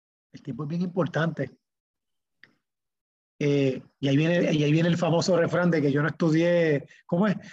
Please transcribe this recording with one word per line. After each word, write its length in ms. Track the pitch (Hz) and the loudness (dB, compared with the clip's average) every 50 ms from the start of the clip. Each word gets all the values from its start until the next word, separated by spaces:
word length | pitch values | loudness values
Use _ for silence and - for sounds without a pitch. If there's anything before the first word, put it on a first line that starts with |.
| _ _ _ _ _ _ | _ _ _ _ _ _
el 100 | - 123 | -20 -16
tiempo 220 | - 143 - - 156 | -14 -12 -12 -10 -8
es 60 | 143 | -8
bien 120 | 170 170 | -6 -4
importante. 720 | 185 185 175 190 160 - - 151 160 165 147 - 135 - - _ _ _ _ _ _ _ _ _ _ _ _ _ _ _ _ _ - _ _ _ _ _ _ _ _ _ _ _ _ _ _ _ _ _ _ _ | -6 -4 -2 -2 -4 -2 -2 -2 -2 -2 -4 -6 -8 -10 -10 _ _ _ _ _ _ _ _ _ _ _ _ _ _ _ _ _ -20 _ _ _ _ _ _ _ _ _ _ _ _ _ _ _ _ _ _ _
Eh, 420 | 151 143 143 143 139 135 127 - - - _ _ | -2 0 2 2 2 0 -2 -4 -8 -16 _ _
y 80 | 143 139 | -2 0
ahí 100 | 139 143 | 0 2
viene, 360 | 156 165 175 170 - - 160 | 2 2 0 0 0 0 0
y 100 | 151 147 | 0 2
ahí 80 | 147 | 2
viene 180 | 151 160 165 180 | 2 2 2 2
el 80 | 165 - | 0 0
famoso 380 | 180 160 156 170 156 - 180 | 0 0 0 0 2 2 2
refrán 340 | 165 170 - - 175 180 175 | 2 2 0 0 0 0 2
de 100 | 165 156 | 2 2
que 100 | 139 143 | 0 0
yo 100 | 131 147 | 0 0
no 60 | 151 160 | 0 -2
estudié, 800 | - - 175 160 151 160 170 175 175 170 170 160 147 139 - - - - _ | -2 -2 0 0 2 2 2 2 2 2 2 2 0 -2 -4 -8 -18 -20 _
¿cómo 220 | - 180 175 208 208 | -4 -2 0 0 0
es? 80 | 170 - - - | -2 -4 -8 -14